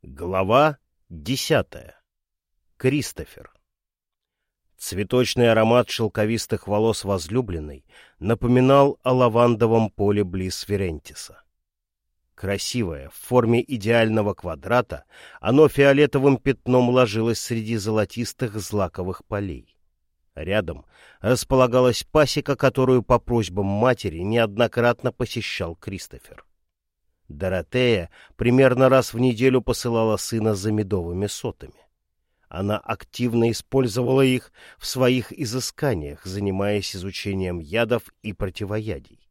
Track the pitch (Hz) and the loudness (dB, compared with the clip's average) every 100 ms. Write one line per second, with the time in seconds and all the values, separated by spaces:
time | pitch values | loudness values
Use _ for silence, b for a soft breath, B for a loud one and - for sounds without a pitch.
0 | 69 69 85 95 95 120 156 147 _ _ | -20 -12 -4 -2 2 4 4 0 _ _
1 | _ 82 73 131 - 143 - - 62 _ | _ -14 -6 -6 0 0 0 -12 -20 _
2 | _ _ _ _ _ _ _ _ 127 143 | _ _ _ _ _ _ _ _ -2 0
3 | - - - - - _ _ _ _ _ | -4 -12 -16 -18 -20 _ _ _ _ _
4 | _ _ _ _ _ _ _ _ - 90 | _ _ _ _ _ _ _ _ -10 -8
5 | 104 123 123 - 120 110 110 120 - - | -2 0 0 2 4 4 4 4 2 -4
6 | 110 - 107 113 - 107 - 104 113 104 | -4 -2 -2 -2 -4 -8 -2 0 0 0
7 | 98 95 80 120 113 82 76 69 _ b | -2 -4 -2 -4 -4 -8 -10 -16 _ b
8 | b b 95 117 120 123 131 139 143 - | b b -4 -2 2 4 6 6 6 2
9 | 127 127 123 113 120 113 113 113 110 - | 0 2 4 4 2 4 2 2 0 0
10 | 101 104 95 92 92 - - 101 95 78 | 0 0 -2 -4 -6 -8 -6 -4 -4 -6
11 | - - - - _ _ _ _ _ _ | -14 -18 -18 -20 _ _ _ _ _ _
12 | _ _ _ _ 98 101 - 123 95 73 | _ _ _ _ -6 -4 -4 -4 -4 -6
13 | 67 - - 123 113 117 - 123 101 117 | -14 -20 2 2 4 2 0 -6 0 2
14 | 113 110 104 95 87 78 92 120 120 71 | 2 2 -2 -4 -8 -10 -2 -2 -2 -12
15 | _ B B B 98 135 156 - 139 139 | _ B B B 2 6 6 6 4 6
16 | 147 139 139 131 139 127 - 127 123 127 | 4 4 2 2 0 -4 2 2 4 4
17 | 120 110 113 107 - 117 110 113 101 110 | 2 2 -2 -2 -6 -6 -4 -4 -2 -2
18 | 101 - 117 - 117 104 92 104 90 - | -2 -4 -8 -6 -6 -6 -6 -4 -4 -4
19 | 92 - - 101 101 67 _ _ _ _ | -8 -10 -8 -8 -6 -10 _ _ _ _
20 | _ _ _ - 80 104 82 71 - b | _ _ _ -12 -4 -4 -4 -12 -18 b
21 | b b 104 123 - 135 127 123 127 117 | b b -2 -2 2 2 4 4 2 0
22 | - 160 143 151 - 139 131 - 131 127 | 0 2 2 0 -4 0 0 2 2 2
23 | - 120 - 117 95 90 98 101 123 123 | 4 0 2 -2 -2 -4 -4 0 0 0
24 | 101 80 95 117 110 101 117 - 120 117 | -4 -6 -2 0 0 0 -2 2 0 0
25 | 127 - 123 120 - - 85 82 - 95 | -6 -6 -8 -6 -8 -8 -8 -10 -12 -12
26 | - - - - _ _ _ _ _ _ | -14 -20 -20 -20 _ _ _ _ _ _
27 | _ _ _ 73 92 92 82 127 127 104 | _ _ _ -8 -4 -4 -4 -2 0 0
28 | 82 b b - 117 127 135 123 131 131 | -4 b b -4 2 4 4 6 6 4
29 | 120 113 127 110 131 127 117 117 123 117 | 2 0 0 2 2 2 -2 -4 -2 0
30 | 113 104 - 113 107 101 104 107 98 95 | 0 -2 -4 -2 0 0 -2 -2 -2 -4
31 | 85 90 101 - 117 - 65 _ _ _ | -4 -6 -6 -6 -10 -12 -20 _ _ _
32 | _ _ _ _ _ 82 101 107 - 107 | _ _ _ _ _ -8 -4 -4 -6 -10
33 | - - 120 117 117 113 - 135 127 107 | -10 -6 -2 0 0 -2 -4 -2 0 -2
34 | 123 135 135 127 - B B B - 127 | 0 2 2 0 -6 B B B -10 0
35 | 127 127 - - 120 127 - - 147 95 | 0 0 -4 -10 -8 -6 -8 -4 -4 -4
36 | 73 73 95 98 101 95 101 104 95 98 | -8 -14 -12 -6 -4 -2 -2 -2 -4 -10
37 | 95 - 104 95 92 87 76 107 117 117 | -12 -10 -6 -6 -6 -6 -6 -4 -2 -2
38 | - _ 113 92 101 - 98 107 110 90 | -4 _ -14 -8 -10 -8 -8 -6 -8 -12
39 | - _ _ | -14 _ _